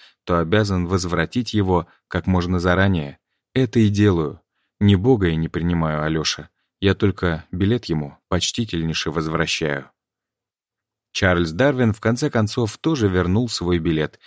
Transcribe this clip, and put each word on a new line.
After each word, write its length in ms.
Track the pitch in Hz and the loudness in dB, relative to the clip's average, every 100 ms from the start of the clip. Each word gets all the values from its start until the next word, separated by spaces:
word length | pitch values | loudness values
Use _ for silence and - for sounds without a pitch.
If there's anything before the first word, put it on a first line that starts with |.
| - _ | -20 _
то 140 | - 87 | -2 -2
обязан 480 | 82 107 101 92 85 | 2 0 2 -2 0
возвратить 680 | 92 87 85 80 123 113 107 | -2 -2 -2 -2 -4 -4 -2
его 320 | 92 90 80 _ - | 2 0 -2 _ -8
как 200 | 90 92 | -6 0
можно 320 | 92 87 90 | 0 0 0
заранее. 580 | 90 87 98 87 69 - _ _ _ | 2 2 2 2 -4 -12 _ _ _
Это 260 | 131 123 120 | -2 0 4
и 80 | 104 | 4
делаю. 540 | 101 104 85 76 76 _ _ _ - | 4 4 4 -2 -6 _ _ _ 2
Ни 140 | 101 95 | 4 4
Бога 320 | 120 117 87 | 4 2 2
я 100 | 80 | 0
не 100 | 80 | -2
принимаю, 560 | 82 85 87 80 76 | -2 -2 0 0 -2
Алеша. 460 | 78 80 73 - 76 _ _ - | -2 -2 -4 -6 -12 _ _ -4
Я 120 | 98 | 0
только 520 | 92 101 - 90 82 - | 2 0 0 -2 -4 -6
билет 320 | 90 98 117 - | -2 0 0 -2
ему 320 | 80 71 - - | -4 -4 -12 -4
почтительнейше 840 | 90 - - 110 85 80 78 82 | -4 -2 -4 -6 -4 -4 -4 -4
возвращаю». 800 | 78 78 80 80 - 78 69 - _ _ _ _ _ _ _ _ _ _ _ _ | -4 -2 -2 -2 -2 -4 -6 -10 _ _ _ _ _ _ _ _ _ _ _ _
Чарльз 380 | - 98 87 82 | -2 2 2 0
Дарвин, 420 | 82 139 127 113 | 0 0 2 0
в 80 | 104 | 0
конце 280 | 113 123 151 | -2 -2 -2
концов, 480 | 120 104 - 110 - | 0 -2 -2 -4 -2
тоже 300 | 160 147 104 | -2 0 2
вернул 400 | 90 87 101 120 | 2 2 0 0
свой 320 | - 87 87 | -2 0 0
билет 400 | 82 78 76 _ | 0 0 -2 _